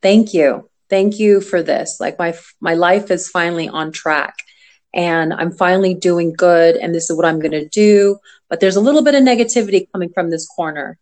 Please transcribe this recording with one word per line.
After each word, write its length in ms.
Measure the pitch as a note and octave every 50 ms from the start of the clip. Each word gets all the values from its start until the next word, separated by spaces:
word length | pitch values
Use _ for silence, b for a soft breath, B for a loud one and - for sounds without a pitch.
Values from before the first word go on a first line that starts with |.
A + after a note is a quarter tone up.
Thank 320 | - F#3+ G3+ A3 A3+ G#3+ -
you. 360 | F3 D3+ C#3 A#2+ A2+ - _ _ _ _ _
Thank 300 | G3 G3 F#3+ G#3 G#3 G#3
you 200 | G#3+ G#3 G3+ G3
for 220 | F#3+ - - F3 E3
this. 340 | D#3+ C#3 - - - - -
Like, 180 | - C#3+ - -
my, 160 | F3 E3+ E3 E3+ _ - _ _
my 140 | - D3 E3
life 380 | E3+ F3 F3 F#3 G3+ G3 -
is 180 | F#3 F3 F3+ -
finally 380 | - F3+ E3+ E3+ F3 E3+ D#3+ -
on 220 | - D3+ D#3+ D#3
track, 440 | D#3+ - - D#3+ D#3 D3 C#3 - - - - b b b b b b b b _ -
and 380 | F3+ F3 F3 E3 E3 E3 D#3+ -
I'm 180 | - D#3+ E3+
finally 420 | E3+ - F#3 F3+ F#3 F#3+ G3 F#3 F#3
doing 400 | F3+ - F3+ F3 F3 E3+ E3 E3
good, 420 | E3+ F3+ F3 F3 E3+ E3 E3+ E3
and 180 | E3 - E3 E3+
this 140 | E3 E3 -
is 60 | E3+
what 100 | D#3+ F3
I'm 140 | E3 D#3+ D#3+
gonna 300 | D#3 D#3 D3+ D3+ D3+ D3+
do." 500 | - G#3 G#3+ G#3 G#3 G3+ G3+ G3+ G3+ G3+ b b b b b _
But 100 | - -
there's 160 | - F#3+ F#3
a 60 | G3
little 220 | G#3+ B3+ D4 D4+ -
bit 120 | D4 C#4+
of 80 | C#4 C4+
negativity 640 | B3+ B3 A#3 A#3 A3+ - B3 A3 G3+ G3 F#3+ F#3 _ _
coming 160 | F#3+ F3+ E3+
from 180 | F3 - F3 E3+
this 160 | E3 D#3+ E3 -
corner. 500 | _ - E3+ D#3+ D3+ D3 C#3 C3+ D#3+ _